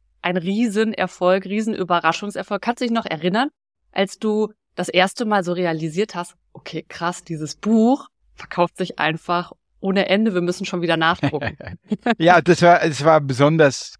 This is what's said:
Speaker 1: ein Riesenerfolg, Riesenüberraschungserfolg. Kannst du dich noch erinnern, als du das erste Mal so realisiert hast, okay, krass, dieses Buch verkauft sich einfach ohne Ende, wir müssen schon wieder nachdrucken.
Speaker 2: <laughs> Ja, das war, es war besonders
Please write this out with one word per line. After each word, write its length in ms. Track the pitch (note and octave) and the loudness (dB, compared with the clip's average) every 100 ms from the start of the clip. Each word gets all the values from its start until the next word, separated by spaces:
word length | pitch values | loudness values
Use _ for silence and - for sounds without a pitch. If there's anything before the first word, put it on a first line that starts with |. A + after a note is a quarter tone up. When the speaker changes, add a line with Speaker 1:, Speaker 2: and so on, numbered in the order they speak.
| _ _ | _ _
Speaker 1:
ein 140 | F3 F3+ | -4 -2
Riesenerfolg, 1080 | E3+ G3+ A#3+ G3+ A3 - F#3 - F3+ F#3+ F#3+ | -2 -2 0 0 -2 -2 -6 -2 0 0 0
Riesenüberraschungserfolg. 1200 | G#3 A3 G#3 F3+ E3+ D#3+ - G3+ G#3 G3 G3+ | -4 -4 -4 -2 0 0 -2 -6 -10 -6 -4
Kannst 180 | A3+ A#3+ | -4 -4
du 40 | B3 | -4
dich 60 | |
noch 140 | A#3 - | -4 -4
erinnern, 460 | D#3+ F3 G#3 C#4+ - _ _ _ - | -4 -2 0 -2 -6 _ _ _ -4
als 240 | G3 - | -4 -4
du 320 | A3 G#3+ G#3+ - _ - | -2 -2 -2 -6 _ -10
das 140 | F3 | -2
erste 360 | F3 F#3+ - A3 | 0 0 0 -2
Mal 180 | G#3 | 0
so 100 | F3 | 0
realisiert 640 | F3 F3 D#3+ D#3+ D#3+ G#3+ F3 | -2 -2 -2 -4 -4 -4 -6
hast, 200 | F3 _ _ | -12 _ _
okay, 320 | - - D#3 - | -20 -14 -12 -12
krass, 360 | - F3 F3+ | -6 -6 -6
dieses 320 | - D#3+ D3+ - | -10 -8 -8 -6
Buch 540 | G#3 A3+ A3 C#4 - _ _ - | 0 4 4 2 -4 _ _ -20
verkauft 420 | - - F3 - | -8 -2 -2 -2
sich 220 | F#3 - | -8 -2
einfach 540 | D3 D#3+ - F3 F3 - _ _ | -2 -2 -4 -4 -4 -14 _ _
ohne 280 | F#3+ G3 - | -2 0 2
Ende, 260 | G3 A3 | 0 2
wir 80 | F3+ | 0
müssen 240 | F3 F3+ F#3+ | -2 -4 -6
schon 160 | F3+ | -4
wieder 160 | E3+ E3 | -2 0
nachdrucken. 600 | E3 F3 C#3 D3 C#3+ D#3 - F3 _ | 0 0 -2 -4 -6 -10 -14 -18 _
Speaker 2:
<laughs> 300 | G3+ B3 A3 | -4 -2 2
Ja, 240 | E3 F3 | 6 6
das 200 | D#3 F3 | 6 4
war, 220 | F3 F3 | 6 6
es 200 | E3 B2+ | 4 2
war 180 | D3+ D#3 | 4 4
besonders 720 | C#3 B2+ C#3+ D#3+ D3 - - | 2 2 4 6 4 2 -8